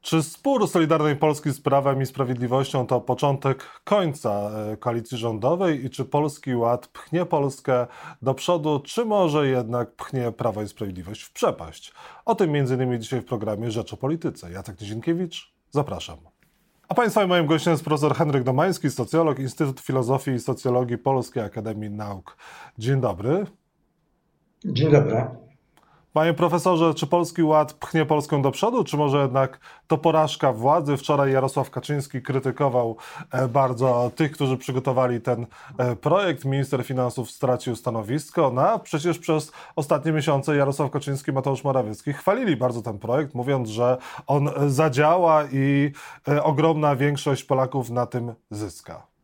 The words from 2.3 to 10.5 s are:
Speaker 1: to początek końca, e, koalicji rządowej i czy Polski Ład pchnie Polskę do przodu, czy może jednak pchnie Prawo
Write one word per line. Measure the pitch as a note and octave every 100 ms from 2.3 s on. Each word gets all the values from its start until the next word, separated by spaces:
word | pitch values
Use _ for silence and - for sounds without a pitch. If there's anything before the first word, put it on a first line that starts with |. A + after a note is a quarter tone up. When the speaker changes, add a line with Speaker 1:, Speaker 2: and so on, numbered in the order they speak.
| B2 A#2+ C3 C3+ C#3+ B2+
Speaker 1:
to | B2
początek | - B2 D3 C#3 C#3 C3 - -
końca, | - G#3 E3+ C#3+ A#2 G2+ G#2 G#2+ G#2+
e, | G#2+
koalicji | B2 A#2 A2 A#2+
rządowej | A#2 A2 B2+ E3+ F#3 D3
i | B2+
czy | -
Polski | B2+ D3 D3+ - -
Ład | B2 A#2 B2 -
pchnie | - - E3 F3
Polskę | D#3 C#3 C#3 - B2+ A#2+ - - -
do | A#2+
przodu, | C3+ - F3 D3+ D3
czy | - -
może | A#3 G#3 F3 D3+ C#3+
jednak | B2+ A2+ A#2+ A#2 _
pchnie | - C3 A#2+
Prawo | G#2+ A#2